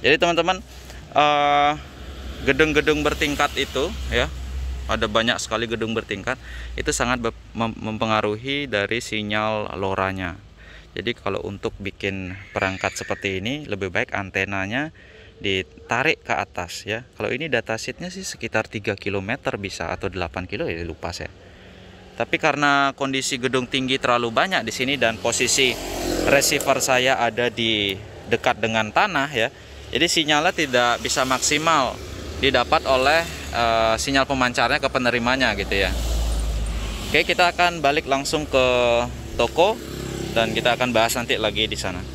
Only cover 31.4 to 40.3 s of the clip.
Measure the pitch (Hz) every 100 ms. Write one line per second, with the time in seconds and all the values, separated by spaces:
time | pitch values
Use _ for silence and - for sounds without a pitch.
31.4 | - 147 160 160 123 104 - - - -
32.4 | 131 131 120 160 135 131 131 160 165 -
33.4 | - - 117 113 113 113 - 139 131 135
34.4 | 123 123 120 147 135 135 123 120 120 131
35.4 | 127 101 95 98 95 - - - - -
36.4 | - - - - - - - 151 175 175
37.4 | 175 170 175 170 143 147 135 135 139 160
38.4 | 151 135 127 123 120 120 123 120 - -
39.4 | 120 - 185 226 - - - - -